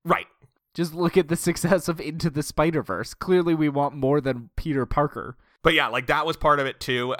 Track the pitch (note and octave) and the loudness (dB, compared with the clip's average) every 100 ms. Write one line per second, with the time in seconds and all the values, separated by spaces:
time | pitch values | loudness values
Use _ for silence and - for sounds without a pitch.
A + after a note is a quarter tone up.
0 | E3+ A2+ - _ _ _ _ - E3+ E3 | -2 -2 -2 _ _ _ _ -6 -4 0
1 | E3+ F#3 D#3 E3+ F3 E3 E3+ F#3 - E3 | 2 4 2 0 0 0 2 2 0 -4
2 | D3+ D#3+ D#3+ C#3+ - - D#3+ D#3 - F#2 | -6 -4 -4 -4 -6 0 0 0 -4 -6
3 | A#2 - - F3+ E3+ D#3+ D3+ C#3+ C#3+ D3 | -6 -8 2 2 4 2 0 0 -2 0
4 | C3 D3 C3+ B2 A2+ - E3 C#3 B2 - | 2 2 0 -4 -6 -8 -4 -2 0 0
5 | D3 - G2+ - _ _ E3 D#3+ B2 B2 | 0 -2 -12 -14 _ _ 2 4 2 0
6 | B2+ D3+ D#3+ D#3+ D#3 D3 C3+ - - B2 | 0 0 0 0 2 4 2 -4 -4 -2
7 | B2 | -2